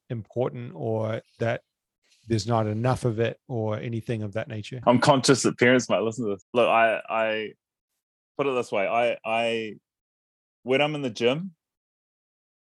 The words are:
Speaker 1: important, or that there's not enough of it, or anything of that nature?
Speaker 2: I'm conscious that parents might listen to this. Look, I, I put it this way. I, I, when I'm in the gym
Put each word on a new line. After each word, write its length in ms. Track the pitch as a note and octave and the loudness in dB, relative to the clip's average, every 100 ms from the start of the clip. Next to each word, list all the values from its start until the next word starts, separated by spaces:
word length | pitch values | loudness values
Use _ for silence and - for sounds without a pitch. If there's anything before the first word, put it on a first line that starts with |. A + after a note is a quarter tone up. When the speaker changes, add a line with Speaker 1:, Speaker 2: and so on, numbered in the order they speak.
| - | -10
Speaker 1:
important, 640 | A#2+ - A#2+ C3 C3+ A#2+ | -10 -8 -4 -4 -6 -12
or 480 | E3 A#2+ A2 A2 A#2 - - | -8 -4 -2 -4 -6 -10 -4
that 240 | A2+ A#2+ _ _ _ _ _ _ A2 | -2 -2 _ _ _ _ _ _ -4
there's 200 | A2 G2+ | -2 0
not 180 | A2+ G#2+ | 0 0
enough 400 | G#2+ B2 B2+ B2 | 0 0 0 -2
of 140 | G#2+ | 0
it, 200 | A2+ - - | -2 -4 -8
or 300 | A#2+ G#2+ A2 | -6 -4 -6
anything 460 | B2+ A2+ - A2+ | -6 -8 -6 -6
of 100 | G#2 | -6
that 140 | G#2+ - | -8 -8
nature? 340 | A2 - B2+ A#2 | -10 -10 -2 2
Speaker 2:
I'm 120 | B2 | 4
conscious 440 | - C#3 A#2+ C3 | 6 6 6 4
that 160 | G#2+ - | 4 4
parents 280 | B2 B2+ A#2 | 4 4 4
might 140 | F#2+ | 0
listen 240 | A2 A2+ A2 | 0 -4 -4
to 60 | |
this. 120 | G2 _ | -6 _
Look, 160 | B2 G#2 | 2 4
I, 320 | A2 A2+ G2 - | 4 4 2 -2
I 440 | A2+ A2 A2 G#2 - _ _ _ _ _ _ _ - | -2 -2 -2 -6 -12 _ _ _ _ _ _ _ -4
put 100 | C#3 | -2
it 80 | B2+ | -2
this 160 | A2+ | -2
way. 160 | G#2 G2 | -2 0
I, 300 | A2+ A#2+ - | 0 0 -2
I, 520 | A2 A2+ A#2 A#2 A2 - _ _ _ _ _ _ _ _ | -4 -2 -2 -4 -6 -12 _ _ _ _ _ _ _ _
when 180 | A#2 C3+ | -2 0
I'm 140 | D3 D3 | 0 -2
in 80 | |
the 60 | C3+ | -6
gym 400 | G#2 A#2 D3+ F#3+ - _ _ _ _ _ _ _ _ _ _ | 0 0 0 -6 -14 _ _ _ _ _ _ _ _ _ _